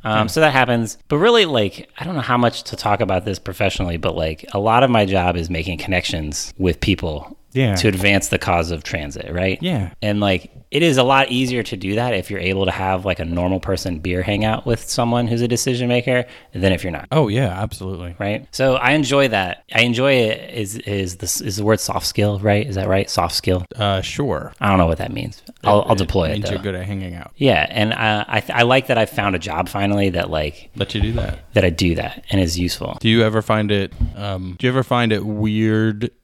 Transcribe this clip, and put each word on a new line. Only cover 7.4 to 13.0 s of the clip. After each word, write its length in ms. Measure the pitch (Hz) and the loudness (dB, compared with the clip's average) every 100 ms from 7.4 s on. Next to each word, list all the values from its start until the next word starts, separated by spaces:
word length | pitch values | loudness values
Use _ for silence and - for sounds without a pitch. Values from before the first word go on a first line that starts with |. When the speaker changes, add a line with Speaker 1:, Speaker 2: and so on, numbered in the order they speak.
| _ | _
Speaker 2:
Yeah. 240 | 131 127 95 | 0 0 2
Speaker 1:
to 100 | 110 | 0
advance 400 | 95 101 98 - | 2 2 2 2
the 120 | 95 | -2
cause 340 | - 85 82 | 0 0 0
of 100 | 82 | -6
transit, 480 | - - 73 - - | -6 -8 -8 -10 -8
right? 260 | 87 95 - | -2 -2 -2
Speaker 2:
Yeah. 300 | 180 147 90 - | -2 -2 -4 -4
Speaker 1:
And, 160 | 107 104 | -2 0
like, 320 | 101 90 - - - | 2 0 -2 -20 -4
it 100 | 143 | 2
is 140 | 165 131 | 4 4
a 60 | |
lot 260 | 127 135 135 | 4 4 2
easier 320 | 123 131 123 | 0 0 -2
to 140 | 107 98 | -4 -6
do 180 | 95 104 | -2 0
that 180 | 123 | 0
if 160 | 101 - | -2 -4
you're 100 | 101 | -4
able 240 | 90 95 | -2 0
to 60 | 95 | 0
have, 320 | 95 95 92 | 0 -2 -2